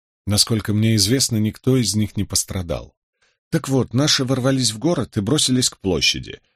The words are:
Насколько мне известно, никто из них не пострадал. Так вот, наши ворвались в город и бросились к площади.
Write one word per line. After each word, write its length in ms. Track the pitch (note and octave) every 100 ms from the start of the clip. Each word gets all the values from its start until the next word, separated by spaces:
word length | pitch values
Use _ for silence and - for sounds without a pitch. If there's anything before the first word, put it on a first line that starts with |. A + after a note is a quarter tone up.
| _ _ -
Насколько 480 | G#2 - A2 -
мне 220 | G#2+ A2 A2
известно, 420 | G2 C3+ - A2
никто 400 | G#2+ - - C3
из 180 | G#2 G#2
них 200 | G#2 -
не 60 |
пострадал. 720 | F#2+ - - F#2+ E2 B1 A#1+ _ _ _ _ _ _
Так 180 | D#3+ C3+
вот, 260 | C3+ A2
наши 300 | A#2+ D3 -
ворвались 480 | B2+ C3 B2+ C3+ A#2+
в 80 | A2
город 380 | C#3 E3+ G#2+ -
и 40 |
бросились 480 | G2+ D3+ - B2+ B2
к 80 | -
площади. 640 | F#2+ D#2+ - - - - _